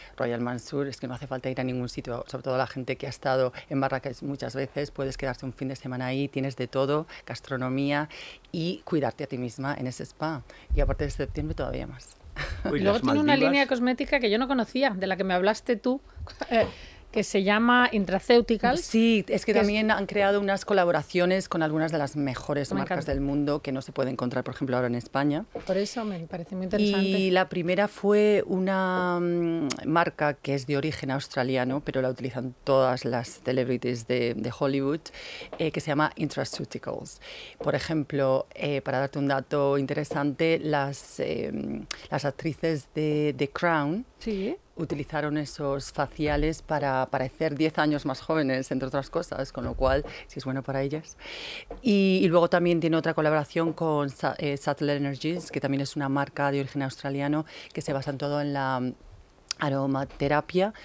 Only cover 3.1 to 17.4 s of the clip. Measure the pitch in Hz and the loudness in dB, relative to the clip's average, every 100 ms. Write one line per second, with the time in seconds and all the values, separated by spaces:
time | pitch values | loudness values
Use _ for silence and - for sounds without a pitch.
3.1 | - 143 131 127 - - 139 135 135 139 | -4 0 2 2 -2 -4 0 0 -2 -6
4.1 | 123 143 139 123 127 135 - 143 - 135 | -8 -8 -6 -6 -4 -4 -4 -6 -4 -6
5.1 | 131 135 123 135 - 131 135 131 127 127 | -4 -6 -6 -8 -6 -8 -8 -8 -6 -2
6.1 | 131 139 135 135 127 123 135 135 147 - | -2 -2 -2 -4 -4 -4 0 2 2 -2
7.1 | - - - - 131 127 131 139 143 151 | -10 -12 -12 -6 -4 -2 0 2 0 -2
8.1 | - - - - 175 165 190 - 160 131 | -8 -18 -18 -10 -4 -4 -4 -2 0 0
9.1 | - 143 123 123 - 135 147 127 127 - | -2 -8 -6 -6 -6 -6 -4 -6 -6 -12
10.1 | - 156 151 - - - - 143 139 147 | -6 -4 -4 -10 -16 -2 2 2 2 -2
11.1 | - 139 - 151 156 131 127 - 127 - | -4 -6 -4 -4 -4 -4 -4 -8 -12 -18
12.1 | - - - - - - 285 190 220 262 | -20 -16 -8 -8 -4 -2 2 4 4 4
13.1 | 285 302 285 269 277 269 254 247 254 285 | 4 6 6 6 4 4 2 2 0 2
14.1 | 285 233 208 254 269 214 254 269 185 190 | 2 4 2 2 0 0 2 0 2 -2
15.1 | 185 190 180 190 220 - 226 254 262 - | 0 2 2 4 2 0 0 2 -2 -4
16.1 | - - - - 233 - - - - - | -14 -12 -10 0 2 2 -2 -18 -20 -6
17.1 | 226 196 202 | -4 0 2